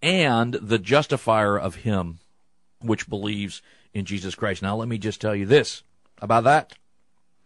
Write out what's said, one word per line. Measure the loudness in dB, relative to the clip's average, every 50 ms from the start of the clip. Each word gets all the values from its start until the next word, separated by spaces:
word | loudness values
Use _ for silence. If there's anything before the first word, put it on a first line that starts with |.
"and | -2 0 2 2 2 2 2 2 0 0 -2
the | -6 -2 0 -2 -2
justifier | 2 2 2 2 2 2 -4 -2 2 2 2 4 4 2 0
of | 0 -2 -6 -8
him | -6 -4 -2 -2 -2 -2 -6 -10 -16 _ _ _ _ _ _ _ _ _ _ _ -10
which | -2 -2 -2 -2 -2 -8
believes | -8 -6 -4 -4 -4 -4 -6 -8 -10 -14 _ _ _ _ _ _
in | -8 -8 -6
Jesus | -4 -6 -6 -6 -8 -6
Christ." | -4 -4 -4 -4 -2
Now | -4 -4 -4
let | -4 -4 -4
me | -6 -4
just | -4 -6 -6 -4
tell | -4 -2 -2
you | -2 2
this | 4 4 4 4 2 -8 -14 _ _ _ _ _ _ _ -10
about | 0 2 2 4 6
that. | 6 4 4 2 _ -18 _ _ _ _ _ _ _ _ _ _ _ _ _ _